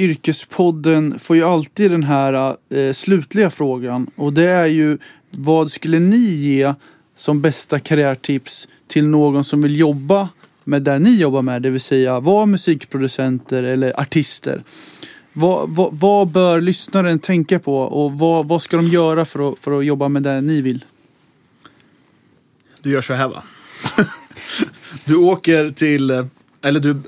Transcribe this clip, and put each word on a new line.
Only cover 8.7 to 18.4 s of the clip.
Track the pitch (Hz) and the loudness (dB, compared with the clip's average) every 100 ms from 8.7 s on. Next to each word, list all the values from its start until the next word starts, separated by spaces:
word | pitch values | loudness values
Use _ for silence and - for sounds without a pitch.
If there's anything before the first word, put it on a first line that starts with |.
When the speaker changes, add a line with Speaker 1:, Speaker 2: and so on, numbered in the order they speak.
| _ - | _ -4
Speaker 1:
till | - 151 | 0 2
någon | 151 147 139 | 4 4 2
som | 143 147 | 0 0
vill | 147 147 | 0 2
jobba | 160 143 139 196 190 - _ _ | 2 0 0 0 0 -8 _ _
med | - 143 | -4 -2
det | 139 139 | 0 2
ni | 190 233 | 4 4
jobbar | 156 135 | 4 0
med, | 127 123 | -2 -2
det | 131 | -2
vill | 131 | -4
säga | - 135 131 127 | 0 0 2 0
vara | 139 202 214 | 2 2 4
musikproducenter | 196 - 151 - 135 135 - 131 127 - 131 | 2 0 -2 -4 -4 -4 -2 -2 -4 -4 -4
eller | 123 131 131 127 | -2 0 -2 -2
artister? | 143 160 143 - - 135 - - - - - - _ | -2 -2 -2 -4 -6 -8 -10 -20 -20 -18 -18 -20 _
Vad, | 151 170 180 147 | -2 0 0 -2
vad, | 160 185 151 | -2 -2 0
vad | 190 202 190 | 2 2 2
bör | 170 180 170 | 2 2 2
lyssnaren | 175 180 - 196 180 165 | 0 -2 -2 0 0 0
tänka | - 180 151 180 | 0 0 0 -2
på | 175 135 | 0 -2
och | 131 143 147 | -2 -2 -2
vad, | 143 165 165 | 0 0 2